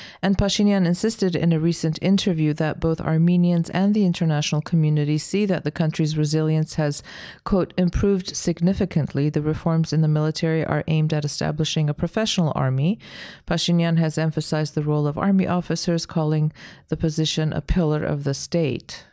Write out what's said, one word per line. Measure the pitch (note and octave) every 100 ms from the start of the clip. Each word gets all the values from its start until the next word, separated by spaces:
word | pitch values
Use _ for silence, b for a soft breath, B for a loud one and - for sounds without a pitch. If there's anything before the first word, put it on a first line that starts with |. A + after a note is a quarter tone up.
| B B
And | G3 G3
Pashinyan | G3+ - G#3 G3 F3
insisted | F3 A3 - F#3
in | F3 E3+
a | D#3+
recent | E3 E3 D#3+ D#3
interview | F3+ G3 G3+ E3 D3+
that | D3+ D#3 -
both | E3 D#3+
Armenians | - D#3+ E3+ F3 F3 E3+ E3
and | F3+ G3+
the | G#3+ F#3
international | E3+ E3 D3 - D3+
community | - E3 D#3 D3+ D3 D3+
see | - G3 G#3
that | E3
the | D#3
country's | - D#3+ D#3 D#3 D#3
resilience | D3+ D#3 D#3 D#3 D#3 -
has, | D3 C#3+ - B B B
quote, | - F#3+ D#3+ -
"improved | F3+ - G3+ F#3+ F#3 -
significantly." | - E3 E3+ G3 F#3 D#3+ C3 C3+ D3
The | D3+
reforms | D3+ D#3 E3+ E3 D#3+
in | D3+
the | D#3
military | D3+ D#3 D#3 E3 D#3+
are | - D3 -
aimed | D#3 D#3
at | D#3
establishing | D3 - D#3 D3+ D#3 D#3+ D3+
a |
professional | D3 E3+ - A3 - D#3
army. | - C3+ C3 D#3+ A3+ B B B B -
Pashinyan | E3+ - E3+ E3+ E3
has | D#3+ D#3
emphasized | D#3+ D3+ - D#3 D3+
the | -
role | D3+ D3+ D3
of | D3
army | G3 F#3+ -
officers, | F3+ - E3 - E3+
calling | - E3 D#3 D#3 D#3 - B B B
the | D#3+
position | D#3+ D#3 D#3 - D3+
a | -
pillar | - F#3 D#3 D3+
of | - C#3+
the | C#3+
state. | C3+ - F3 D3 - - - -